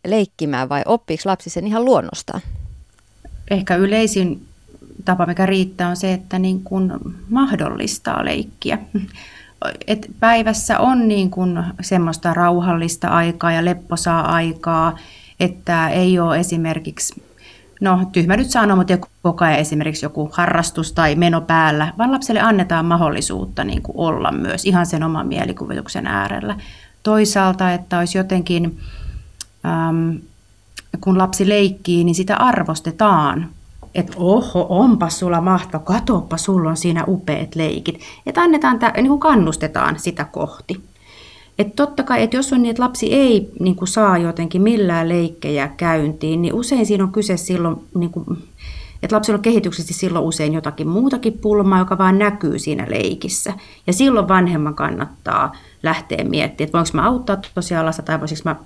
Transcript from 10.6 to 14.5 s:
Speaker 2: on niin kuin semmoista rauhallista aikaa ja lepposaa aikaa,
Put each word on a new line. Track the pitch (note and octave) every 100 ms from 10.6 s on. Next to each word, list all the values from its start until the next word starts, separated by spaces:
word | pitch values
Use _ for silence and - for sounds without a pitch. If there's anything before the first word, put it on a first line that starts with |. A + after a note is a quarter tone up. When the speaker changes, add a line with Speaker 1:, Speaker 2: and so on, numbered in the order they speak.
| - A3
Speaker 2:
on | B3+ B3+ A3+
niin | G3+ F#3+
kuin | F#3 F3+ E3+ E3+ -
semmoista | F3+ F#3 E3 D#3 F3
rauhallista | E3 F3 F3 F3+ E3+ E3 - -
aikaa | E3+ E3+ E3+ E3+
ja | E3
lepposaa | E3+ F3 - E3+ F3 E3 D#3
aikaa, | E3 E3